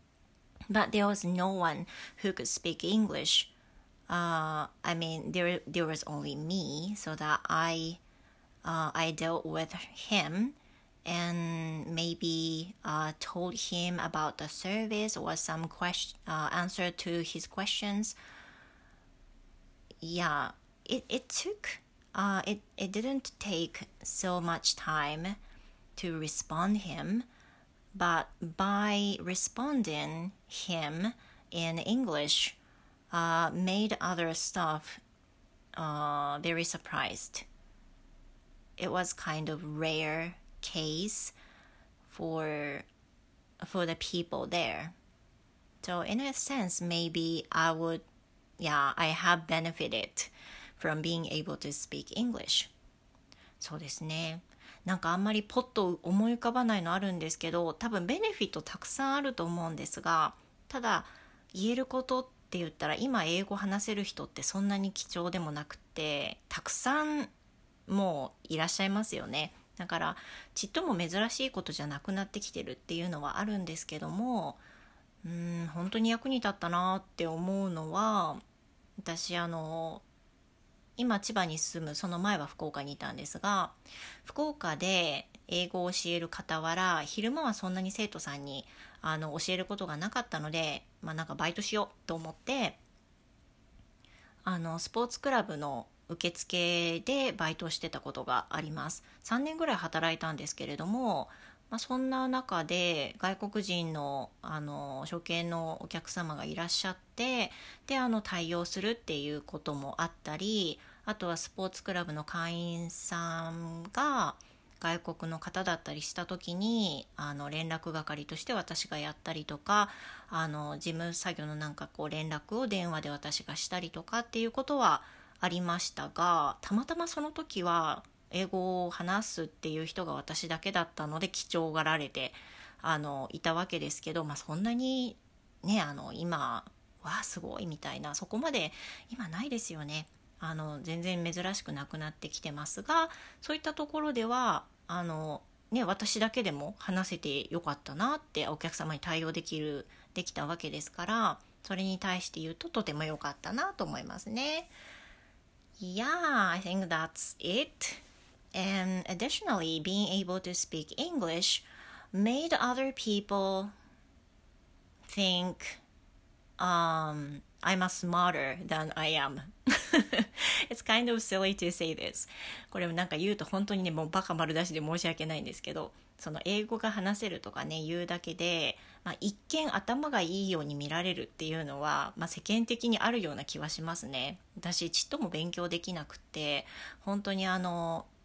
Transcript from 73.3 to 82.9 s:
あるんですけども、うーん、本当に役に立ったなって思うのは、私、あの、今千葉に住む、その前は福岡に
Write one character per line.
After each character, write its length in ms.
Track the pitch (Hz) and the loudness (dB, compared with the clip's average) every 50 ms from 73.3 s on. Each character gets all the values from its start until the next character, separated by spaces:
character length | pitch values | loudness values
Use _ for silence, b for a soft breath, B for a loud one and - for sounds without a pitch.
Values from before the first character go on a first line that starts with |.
| - - | -2 -2
あ 60 | 202 | -2
る 120 | 214 208 196 | 0 0 -2
ん 80 | 180 | -2
で 100 | 170 160 - | -2 -4 -4
す 100 | - - | -4 -4
け 120 | 156 151 | -6 -6
ど 100 | 160 156 | -4 -4
も、 480 | 160 185 233 254 254 214 160 143 - B B B B B B B B B B B - - - | -2 -2 0 0 0 0 -2 -2 -6 B B B B B B B B B B B -20 -12 -8
う 40 | 165 | -6
ー 340 | 170 170 170 170 170 170 170 | -6 -4 -4 -2 -2 -2 -4
ん、 40 | 165 | -4
本 240 | 151 170 170 190 | -4 -4 -4 0
当 80 | - 226 | 2 4
に 100 | 220 226 | 4 4
役 180 | 233 226 - 269 | 4 2 0 0
に 80 | 269 | 0
立 140 | 254 - 208 | 2 2 0
っ 40 | 196 - | 0 0
た 80 | - 170 | -2 0
な 280 | 175 175 180 185 185 190 | 2 4 4 4 2 0
っ 60 | 185 - - | -2 -6 -6
て 100 | - 170 | -4 -2
思 400 | 165 160 160 175 185 196 196 196 | -2 0 0 0 0 2 2 2
う 40 | 190 | 0
の 240 | 175 160 156 156 160 | 0 -2 -2 -2 2
は、 480 | 190 214 220 214 202 175 156 143 - - - - _ - - - _ _ - - - | 2 4 4 4 4 2 2 -2 -6 -10 -16 -20 _ -20 -20 -20 _ _ -20 -14 -10
私、 400 | - - 165 165 - - 175 175 | -6 -4 -4 -2 -2 0 0 0
あ 100 | 170 170 | 0 0
の、 540 | 170 165 160 156 160 165 165 165 - - - - - - - - _ _ _ _ _ _ - - _ - - - - | 0 -2 -4 -4 -4 -2 -4 -4 -6 -8 -14 -18 -20 -20 -20 -20 _ _ _ _ _ _ -20 -20 _ -20 -20 -12 -4
今 240 | - 240 247 220 202 | 0 2 4 4 4
千 140 | 202 - 220 | 2 2 2
葉 120 | 202 180 | 2 2
に 120 | 165 156 156 | 2 2 2
住 260 | - - - 170 160 | 2 2 2 -2 -2
む、 120 | 151 147 | 0 0
そ 120 | - - 185 | 0 0 0
の 120 | 175 175 | 0 2
前 180 | 180 202 208 170 | 4 4 4 2
は 80 | 143 | 2
福 200 | 143 - - - | -2 -6 -4 -4
岡 180 | 151 - 147 139 | -4 -4 -4 -6
に 80 | 143 | -6